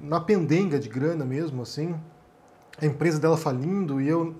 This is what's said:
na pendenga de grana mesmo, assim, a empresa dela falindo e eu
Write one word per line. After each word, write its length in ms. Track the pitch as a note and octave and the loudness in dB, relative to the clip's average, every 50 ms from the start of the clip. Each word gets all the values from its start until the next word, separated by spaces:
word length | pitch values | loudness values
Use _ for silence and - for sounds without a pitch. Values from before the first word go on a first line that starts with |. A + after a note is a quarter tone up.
na 180 | D3 D3 D#3+ E3+ | -4 -2 -2 0
pendenga 600 | D#3+ - G#3+ F#3+ D#3+ B2+ D#3 F3+ G3+ F3+ C#3+ C3 | 2 2 2 4 4 4 4 4 4 2 0 -2
de 100 | A2+ A2 | -2 -4
grana 340 | A#2+ C3 C#3 E3 E3+ D#3 C3+ | -4 -2 0 0 0 -2 -2
mesmo, 380 | B2+ C3 D3 E3+ D#3+ C3 B2 | -2 -2 -2 -4 -4 -4 -6
assim, 340 | A#2 - - C#3+ D#3 F3 E3+ D#3 D#3+ - - - - - _ _ - - - - - - - - | -8 -8 -6 -6 -4 -4 -6 -8 -10 -14 -20 -20 -20 -20 _ _ -20 -20 -20 -20 -20 -20 -6 -2
a 40 | D#3 | 0
empresa 320 | D3 C3 C3+ D3+ F3 D#3 D3+ | 0 0 2 2 2 2 4
dela 180 | D3+ D#3+ E3 | 4 4 4
falindo 640 | D#3+ - D3+ B2+ B2 C#3 E3+ G3 G3+ F#3+ D3+ C#3 C3+ | 2 2 0 -2 0 -2 -2 -2 -2 0 0 0 0
e 60 | C3+ | 0
eu 300 | D3 D#3+ E3 E3 E3 D#3+ | 2 2 0 0 -2 -6